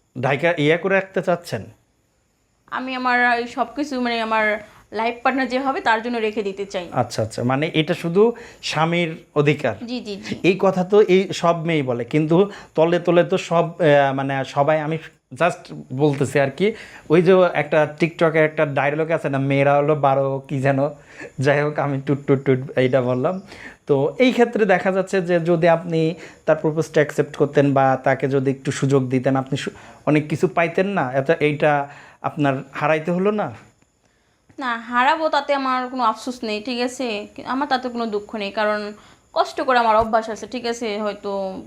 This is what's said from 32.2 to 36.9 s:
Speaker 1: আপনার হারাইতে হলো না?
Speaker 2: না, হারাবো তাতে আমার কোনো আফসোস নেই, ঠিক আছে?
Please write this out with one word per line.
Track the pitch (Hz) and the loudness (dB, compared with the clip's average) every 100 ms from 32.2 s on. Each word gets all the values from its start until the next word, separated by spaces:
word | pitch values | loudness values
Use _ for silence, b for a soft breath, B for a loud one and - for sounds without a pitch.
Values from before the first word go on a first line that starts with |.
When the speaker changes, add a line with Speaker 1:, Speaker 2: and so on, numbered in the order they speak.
Speaker 1:
আপনার | 143 151 139 131 - | -8 -2 0 0 -6
হারাইতে | - 151 156 156 | -4 0 0 0
হলো | 175 196 | -2 0
না? | 214 156 107 - _ _ _ _ _ _ _ _ - | -2 -4 -8 -20 _ _ _ _ _ _ _ _ -10
Speaker 2:
না, | 262 233 | -8 -8
হারাবো | 233 247 262 320 311 | -4 2 2 2 0
তাতে | 294 285 | 0 0
আমার | 277 269 254 247 | -2 0 -2 -4
কোনো | 254 | -2
আফসোস | 226 247 - 247 | 0 -2 -6 -8
নেই, | 226 208 | -6 -6
ঠিক | 214 240 | -4 -4
আছে? | 247 | -4